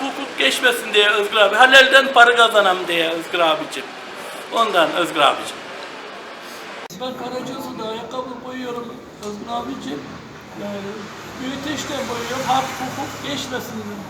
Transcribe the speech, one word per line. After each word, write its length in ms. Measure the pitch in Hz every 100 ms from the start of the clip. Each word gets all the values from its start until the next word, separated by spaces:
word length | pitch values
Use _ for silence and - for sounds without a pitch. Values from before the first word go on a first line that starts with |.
hukuk 360 | 269 - 277 -
geçmesin 560 | 269 262 262 - 220
diye 160 | 208 208
Özgür 280 | 208 202 220
abi. 180 | 202 208
Helalden 580 | 262 269 262 269 254
para 220 | 247 233 240
kazanam 420 | 233 214 196 180 175
diye 220 | 170 165
Özgür 300 | 165 160 175
abicim. 440 | 165 151 151 135 131 - - - - - -
Ondan 380 | 226 220 190 151
Özgür 300 | 156 160 156
abicim. 360 | 139 123 - - - - - - - - - - - - - - - 180
Ben 120 | 254 -
Karacasu'da 720 | 247 247 247 262 254 247 220
ayakkabı 560 | 220 - 254 254 240 254
boyuyorum 500 | 254 247 240 226 - - -
Özgür 320 | 208 208 233
abicim. 500 | 240 247 254 262 294 - - - - - -
Ee, 40 | 202 202 196 214 202 - - -
büyüteçten 560 | 262 277 277 294 - 277 226
boyuyorum, 380 | 233 233 262 254
hak 160 | 262
hukuk 680 | 262 - 262 277 277 - 277
geçmesin 540 | 277 - 247 - 220 208 202